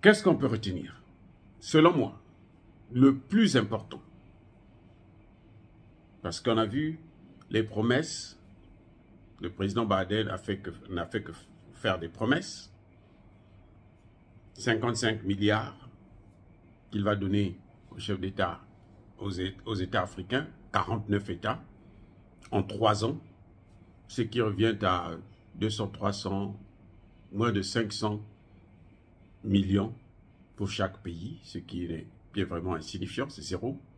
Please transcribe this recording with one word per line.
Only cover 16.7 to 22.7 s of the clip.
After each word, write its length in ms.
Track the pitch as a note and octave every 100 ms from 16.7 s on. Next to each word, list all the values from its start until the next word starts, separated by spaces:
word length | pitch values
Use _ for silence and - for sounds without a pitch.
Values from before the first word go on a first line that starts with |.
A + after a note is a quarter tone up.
| - -
qu'il 140 | A2
va 120 | G2+ G2+
donner 400 | F#2+ G#2 G2 F#2+ - - -
aux 80 | -
chefs 220 | G#2 F#2+
d'État, 400 | F#2 G2 F2+ E2 - - - - - -
aux 140 | G2+ F#2
É-, 160 | F#2+ -
aux 100 | -
États 280 | G#2 F#2 G#2+
africains, 440 | F#2 - F#2 B2+ D#3 - -
quarante-neuf 560 | G2 F#2+ A2 G#2 G2+ G2+
États, 340 | F2 G#2+ B2 - - - - - - - - -
en 120 | G#2
trois 440 | F#2+